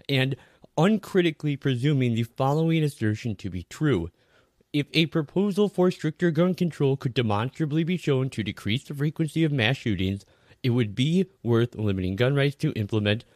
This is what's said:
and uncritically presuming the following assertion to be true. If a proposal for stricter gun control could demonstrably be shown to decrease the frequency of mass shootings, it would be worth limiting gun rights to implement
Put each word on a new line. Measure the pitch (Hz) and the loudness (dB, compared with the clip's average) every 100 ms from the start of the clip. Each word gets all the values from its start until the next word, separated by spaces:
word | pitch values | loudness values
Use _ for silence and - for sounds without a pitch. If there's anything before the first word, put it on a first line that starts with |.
| - | -4
and | 135 135 131 - _ - - | 0 0 -4 -12 _ -8 0
uncritically | 185 214 - 190 170 147 151 | 2 2 0 2 2 0 -4
presuming | 143 139 123 143 139 123 | -2 0 0 2 2 2
the | 113 | 2
following | 113 - 135 151 165 165 | -2 -2 0 2 2 2
assertion | 151 - 107 107 120 98 | 0 0 -2 0 -4 -6
to | 95 | -8
be | 90 | -8
true. | - - 151 98 82 _ _ _ _ _ _ | -10 -2 2 2 0 _ _ _ _ _ _
If | 147 139 | -4 0
a | 160 | 0
proposal | 165 165 147 185 208 185 208 | 0 0 -2 -2 0 2 0
for | - 185 | 2 0
stricter | - 156 - 175 | 0 -6 -2 0
gun | 151 180 | 2 0
control | 180 175 - 139 135 | 0 -2 0 0 0
could | 131 | -2
demonstrably | 127 113 104 123 - 156 156 | -2 0 0 -2 -4 -2 -2
be | 165 180 | -2 -2
shown | - 131 131 | 0 0 -2
to | - | -4
decrease | 101 - 98 120 | -6 -4 -2 -4
the | - | -4
frequency | 143 151 - 160 160 | -4 -4 -2 -4 0
of | 160 | 0
mass | 143 110 135 | 2 0 0
shootings, | 120 92 95 98 - _ _ - | -2 -2 -2 -4 -10 _ _ -6
it | 127 | 0
would | 123 107 | 0 0
be | 98 143 180 185 _ | 0 0 2 0 _
worth | 113 113 117 | 0 2 0
limiting | - 104 95 92 98 | -2 -2 -2 -2 0
gun | 123 | 0
rights | 139 143 - | 2 0 0
to | 156 | -4
implement | - 101 110 104 113 - | -2 -2 0 0 -2 -4